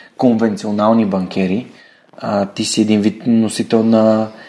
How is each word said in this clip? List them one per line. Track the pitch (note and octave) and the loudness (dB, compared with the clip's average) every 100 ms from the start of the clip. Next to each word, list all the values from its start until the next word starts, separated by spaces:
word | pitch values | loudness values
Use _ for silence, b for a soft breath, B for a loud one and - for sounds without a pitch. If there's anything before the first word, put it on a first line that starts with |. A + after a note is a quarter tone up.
| B - | B -2
конвенционални | B2+ A2+ A2+ G2 G#2+ G#2 G#2+ A#2 G#2 | 0 2 0 -2 -6 -2 2 2 0
банкери, | F#2+ F2+ G2+ F#2+ G2 B2+ B B B B - | -2 -4 -2 -2 -2 -6 B B B B -14
а, | A#2 G#2 G2 | -6 -4 -4
ти | - | -4
си | G#2+ - | -4 0
един | G#2+ G#2+ | 2 2
вид | G#2 F#2+ B2+ | 0 -2 0
носител | A2+ A2 - A2+ A2+ | 2 0 -2 -2 0
на | A2+ A2+ A2 A2 A2 B | 2 4 4 2 -2 B